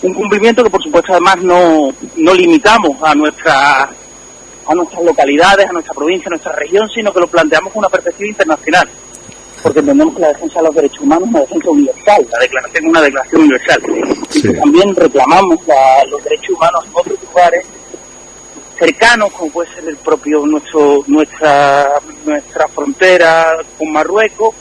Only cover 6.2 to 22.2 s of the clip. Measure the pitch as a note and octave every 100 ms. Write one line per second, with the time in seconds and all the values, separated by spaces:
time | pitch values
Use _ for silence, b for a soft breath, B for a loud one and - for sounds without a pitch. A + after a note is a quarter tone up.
6.2 | F3+ E3 F3 D3 D3 F#3 A3 A#3 G#3+ F#3+
7.2 | F3 F3 D#3 D#3 F#3 G#3+ G3 F3+ F3 E3
8.2 | G3+ G#3 F3+ D3+ - F3 D3 - - -
9.2 | - - - - - - C#4+ C#4 A3 -
10.2 | E3 D3 E3 F3 E3 D#3 C#3+ - C#3+ D#3+
11.2 | F#3+ A#3 C4+ D#4+ F3+ D#3+ C3+ - - G#3
12.2 | C3+ A#2 B2 C3 - E3+ D#3+ E3 D3 C#3
13.2 | C3 D#3+ D#3 B2+ - D3+ - - - -
14.2 | - D4+ - - D3 D#3 G3+ F3+ E3 C3+
15.2 | C3 E3+ F#3+ E3 - C#3+ C3+ C3 C3+ C#3+
16.2 | D3+ D3+ - F3 E3 E3+ - E3 F#3 G3+
17.2 | - F3 F3 E3+ F#3 - - - - -
18.2 | - - - - - - E3 - A3+ A#3+
19.2 | G#3 - E3 E3+ E3 - E3 D3 - D#3
20.2 | D3+ D3+ D3 D3+ - D#3+ D3 C#3+ C#3 D3
21.2 | D3+ - D#3 C#3+ C#3+ C#3+ C#3 C#3+ D#4 D4+